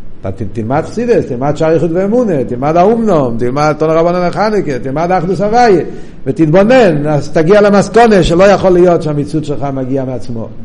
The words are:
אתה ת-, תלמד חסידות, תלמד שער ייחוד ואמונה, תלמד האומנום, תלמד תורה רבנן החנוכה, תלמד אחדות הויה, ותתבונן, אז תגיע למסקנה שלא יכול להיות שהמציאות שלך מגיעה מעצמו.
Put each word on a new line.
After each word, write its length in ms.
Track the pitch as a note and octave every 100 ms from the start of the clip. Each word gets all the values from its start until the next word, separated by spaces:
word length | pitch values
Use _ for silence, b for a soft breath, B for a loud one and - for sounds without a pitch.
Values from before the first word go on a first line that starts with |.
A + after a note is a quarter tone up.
| - -
אתה 100 | F#2+
ת-, 120 | G2 G#2
תלמד 300 | - G#2+ C#3 D#3
חסידות, 380 | - A#3+ G3+ C3+
תלמד 280 | B2 C#3 D3
שער 160 | D#3+
ייחוד 180 | D#3+ E3+
ואמונה, 500 | E3 G3 A#3 A#3 D#3
תלמד 320 | A2+ A#2+ C#3 E3
האומנום, 600 | F#3 A#3 A3 E3 C3 A#2
תלמד 340 | A#2+ C3+ D3+ D3+
תורה 220 | D#3 D#3+
רבנן 220 | E3+ F3
החנוכה, 560 | F3 D#3 G#3 G#3+ D3+ B2+
תלמד 280 | C3 C#3 F3
אחדות 280 | F#3 F3 E3+
הויה, 440 | G#3 A3+ A#3+ F3+ - B B B -
ותתבונן, 800 | C3+ D#3+ E3+ G#3 C4 G#3+ D3+ D3
אז 240 | D3+ -
תגיע 300 | F3 D#3 G#3
למסקנה 600 | G3+ G3+ - A3 A#3 G#3
שלא 220 | D3 E3+
יכול 260 | G3 F#3+ F#3
להיות 320 | F3+ F3+ E3+
שהמציאות 420 | D#3+ D3 C#3 D#3
שלך 220 | D3 C#3 C#3
מגיעה 300 | C3+ C3 C3+
מעצמו. 440 | C3 B2+ - A#2 G#2+ -